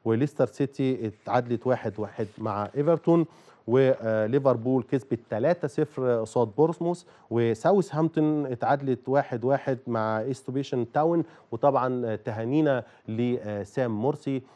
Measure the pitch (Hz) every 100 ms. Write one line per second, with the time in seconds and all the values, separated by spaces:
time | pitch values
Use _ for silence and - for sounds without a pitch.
0 | 113 113 147 - 131 - 139 - 135 131
1 | 110 - - 120 120 117 127 123 110 98
2 | 101 - 101 - 110 101 104 139 147 165
3 | - 170 156 - - - - 127 131 131
4 | 113 110 107 139 135 120 120 131 - 135
5 | - 117 - 107 139 175 147 - 147 -
6 | 127 117 110 127 113 101 160 165 170 175
7 | - - _ 117 117 110 165 196 - 151
8 | 160 160 151 151 139 120 110 139 135 123
9 | - 139 - 120 123 143 - 123 123 113
10 | 110 110 123 135 - 131 135 131 117 147
11 | 160 170 147 - _ 117 143 135 127 127
12 | 113 107 120 110 113 147 151 127 - -
13 | - 110 123 123 104 104 95 - 123 107
14 | 127 147 - 135 -